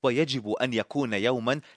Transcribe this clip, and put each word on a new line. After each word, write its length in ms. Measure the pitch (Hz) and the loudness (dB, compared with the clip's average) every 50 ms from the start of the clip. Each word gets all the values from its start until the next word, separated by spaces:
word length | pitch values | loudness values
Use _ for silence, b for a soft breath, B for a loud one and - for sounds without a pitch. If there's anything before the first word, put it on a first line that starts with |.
ويجب 480 | - 135 120 135 160 143 131 131 104 104 | 2 2 2 2 0 0 -2 -6 -2 -4
أن 220 | 107 - 127 131 | -2 -2 -2 0
يكون 400 | 120 110 101 _ - 143 143 120 | 0 -2 -2 _ -2 -2 -2 0
يوما 480 | 107 98 101 120 131 123 113 120 135 151 B B B | 0 0 2 2 0 0 0 0 -2 -2 B B B